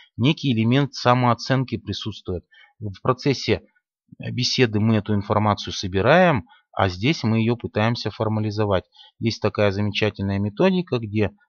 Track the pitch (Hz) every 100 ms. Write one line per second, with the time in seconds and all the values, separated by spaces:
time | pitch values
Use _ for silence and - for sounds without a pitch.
0 | _ - 127 165 143 113 113 135 135 -
1 | 123 123 123 117 - 131 127 104 104 95
2 | 107 98 - 87 _ _ _ - 104 92
3 | - 127 147 123 - 98 _ _ _ _
4 | _ - 117 113 123 - 120 104 110 110
5 | 104 104 98 104 107 98 - - 95 95
6 | 107 170 180 123 - _ _ - 98 90
7 | 120 165 113 110 113 120 - 107 113 117
8 | 110 - 107 107 107 101 104 92 - _
9 | - - 110 - 104 - 104 98 104 98
10 | 107 - 98 98 104 104 190 185 180 123
11 | 107 107 98 -